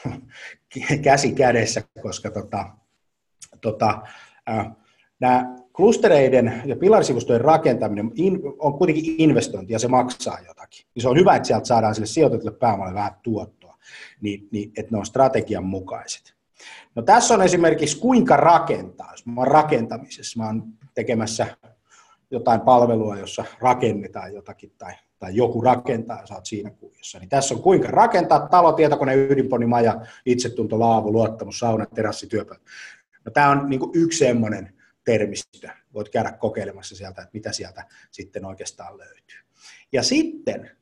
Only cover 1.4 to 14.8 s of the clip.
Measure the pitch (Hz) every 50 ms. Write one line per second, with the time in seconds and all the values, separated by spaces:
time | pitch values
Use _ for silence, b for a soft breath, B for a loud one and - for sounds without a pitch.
1.4 | 135 123 120 117 110 - - - - _ _ - - 104 92 - - 104 - 104
2.4 | - - - 101 95 95 - _ _ _ _ _ _ _ _ _ _ _ _ _
3.4 | - _ _ _ - 113 110 - 117 107 101 107 B B B B B B B B
4.4 | B - 110 110 110 110 113 _ _ _ _ _ _ _ _ _ 127 127 123 127
5.4 | 127 - - - - _ _ - 185 226 202 - - 196 170 143 135 123 131 127
6.4 | 117 113 - - - 139 - - 170 196 220 196 147 - 131 117 - - 120 117
7.4 | 123 151 160 160 156 147 120 123 113 104 104 101 110 113 - - 175 196 185 -
8.4 | - - - - 156 143 - - 180 156 156 160 151 160 160 160 160 151 127 113
9.4 | - - - 95 95 95 113 110 120 120 127 127 117 127 - - - - - -
10.4 | - - - _ - _ _ - _ _ _ 123 113 131 123 160 185 190 156 120
11.4 | - - 127 107 - - 123 113 110 107 107 110 107 107 - 160 160 165 117 107
12.4 | - 107 - - 127 110 104 98 95 92 92 101 101 101 - _ _ 120 110 98
13.4 | 90 - _ _ _ _ _ B B B B B B B B B 104 101 101 101
14.4 | - - 110 101 101 - - 110